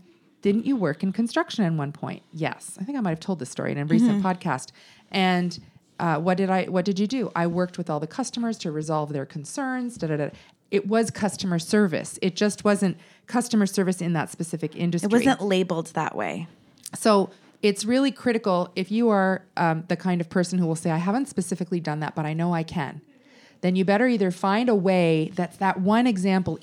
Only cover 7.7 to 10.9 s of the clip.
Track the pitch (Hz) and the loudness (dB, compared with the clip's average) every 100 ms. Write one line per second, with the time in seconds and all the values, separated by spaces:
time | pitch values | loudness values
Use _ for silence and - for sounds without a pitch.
7.7 | 180 175 151 156 - 254 240 233 220 170 | -4 -4 -4 -4 -6 -6 -4 -4 -4 -6
8.7 | 151 156 156 151 143 135 156 143 - 262 | -4 -2 -2 -2 -4 -6 -10 -10 -6 -4
9.7 | 254 240 240 160 147 143 - - _ - | -4 -6 -6 -4 -2 -4 -6 -20 _ -2
10.7 | 196 196 | -2 2